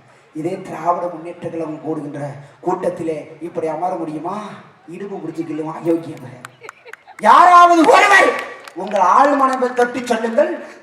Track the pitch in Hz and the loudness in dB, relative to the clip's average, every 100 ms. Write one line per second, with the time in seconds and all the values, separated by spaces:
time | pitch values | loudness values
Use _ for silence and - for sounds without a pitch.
0 | _ _ _ 156 160 190 - 156 170 185 | _ _ _ -8 -8 -8 -12 -8 -4 -4
1 | 175 156 170 170 165 165 156 151 151 151 | -4 -10 -14 -12 -10 -8 -10 -10 -8 -8
2 | 147 143 143 - - _ 175 180 185 180 | -8 -10 -12 -12 -20 _ -6 -4 -4 -6
3 | 160 151 - - 170 170 160 156 180 180 | -6 -8 -10 -14 -14 -8 -6 -4 -6 -6
4 | 160 151 170 208 202 135 - _ - 185 | -8 -8 -8 -10 -12 -16 -20 _ -18 -14
5 | 196 190 160 160 147 156 156 151 170 165 | -12 -12 -12 -10 -8 -8 -8 -6 -2 -2
6 | 147 151 127 - - _ 453 - 480 - | -4 -14 -16 -18 -20 _ -20 -20 -20 -20
7 | _ - 440 523 359 349 349 339 311 539 | _ -2 4 6 8 8 8 6 6 6
8 | 403 392 - - - - - 165 196 202 | 6 4 4 0 -6 -14 -18 -12 -6 0
9 | 180 233 285 277 262 254 247 247 240 262 | 2 4 4 4 0 0 -2 0 -2 -2
10 | 247 226 233 226 349 311 - - | -4 -4 -2 0 0 -2 -12 -6